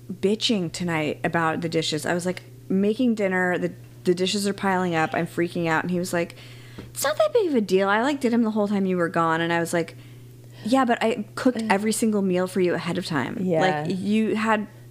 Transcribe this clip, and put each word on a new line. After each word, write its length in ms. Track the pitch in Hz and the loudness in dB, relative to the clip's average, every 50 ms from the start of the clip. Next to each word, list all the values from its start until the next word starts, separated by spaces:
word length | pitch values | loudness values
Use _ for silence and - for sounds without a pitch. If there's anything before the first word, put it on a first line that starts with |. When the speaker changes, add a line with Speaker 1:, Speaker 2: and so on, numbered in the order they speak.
| - - 196 | -14 -14 -6
Speaker 1:
bitching 580 | - - 190 214 214 - - 233 202 175 160 - | -2 0 0 0 0 0 0 0 0 -2 -4 -4
tonight 460 | - 180 175 165 156 151 147 - - - | -4 -4 -2 -2 -2 -2 -2 -2 -2 -2
about 380 | 170 165 170 165 160 160 160 170 | -2 0 0 2 0 0 -2 -4
the 60 | 160 | -2
dishes. 380 | 165 160 156 - - 151 - | -2 -2 -2 0 -2 -2 -2
I 80 | - 175 | -2 -2
was, 100 | 180 170 | -2 -2
like, 160 | 185 180 - - - - - - - | -2 -4 -6 -8 -18 -20 -14 -6 -2
making 480 | 190 190 196 208 220 - 262 240 226 | 0 2 2 2 2 2 2 0 2
dinner. 420 | 214 208 190 185 185 180 180 180 165 | 2 0 0 2 2 2 2 2 0
The, 140 | 180 175 175 - - - - - - | -2 -4 -6 -8 -16 -20 -20 -4 0
the 100 | 185 175 | 0 2
dishes 320 | 175 185 185 208 208 196 | 2 2 0 0 0 0
are 80 | 202 196 | -2 -2
piling 400 | - - 196 190 180 185 180 170 | 0 0 0 2 2 2 0 2
up. 160 | 160 160 156 - | 0 0 0 0
I'm 120 | - 170 | -2 -4
freaking 400 | 170 - - 170 175 - 180 170 | -2 -2 -2 -2 -2 -2 -2 -2
out. 160 | 165 160 156 - | 0 0 0 0
And 80 | 175 | 0
he 80 | 180 175 | -2 -2
was 140 | 175 185 - | -2 -2 -2
like, 240 | 175 170 175 - - - - - - - - - - | -2 -2 -4 -6 -12 -20 -20 -20 -20 -20 -20 -18 -18
"It's 240 | - - - - - | -18 -14 -6 -2 -2
not 140 | 539 605 - | 0 2 2
that 140 | 640 605 - | 2 2 4
big 160 | 480 415 339 | 2 2 2
of 60 | 285 | 2
a 60 | 240 | 0
deal. 280 | 208 175 180 190 196 196 | 2 2 2 2 4 4
I, 140 | 202 214 233 | 2 2 2
like, 180 | 277 302 269 | 0 0 0
did 120 | - 233 233 | 0 2 2
'em 100 | 233 240 | 2 2
the 80 | 214 214 | 2 2
whole 160 | 220 208 202 | 0 0 2
time 180 | 208 196 190 | 2 0 2
you 100 | 185 185 | 2 2
were 120 | 180 170 165 | 2 0 0
gone." 320 | - 170 165 165 160 165 | 2 2 2 2 2 0
And 120 | 170 170 170 | 0 0 0
I 60 | 170 | 0
was 120 | 170 165 - | 0 0 0
like, 220 | 170 165 - - - - - - - - - - - - - - - - | -2 -2 -4 -8 -16 -20 -20 -20 -20 -20 -20 -20 -20 -20 -20 -16 -10 -2
"Yeah, 200 | 220 247 269 262 | 0 2 4 4
but 180 | 233 233 - - | 4 2 2 0
I 240 | 226 - - 208 - - | 0 -2 -2 -6 -8 -6
cooked 280 | - - 254 247 214 226 214 | 0 0 0 2 2 0 0
every 240 | 202 196 208 220 214 | 0 2 2 0 0
single 300 | - 233 220 208 208 196 | 2 2 2 2 2 2
meal 240 | 190 180 180 185 | 2 2 2 0
for 140 | 185 - 196 | 0 0 2
you 120 | 180 175 147 | 2 2 2
ahead 240 | 165 170 175 170 180 | 0 -2 -4 -4 -4
of 60 | 180 | -4
time. 300 | - 170 139 120 - - - | -2 -2 -2 -2 -2 -4 -4
Speaker 2:
Yeah. 420 | 185 185 170 160 156 - 151 151 151 | -2 0 2 4 4 2 2 0 -2
Speaker 1:
Like, 140 | 165 196 180 | -2 -4 -2
you 380 | 196 196 208 220 220 208 - | -2 0 2 2 2 2 0
had 320 | 220 214 226 220 214 208 - - - - - | 0 0 0 0 0 -2 -4 -10 -18 -20 -6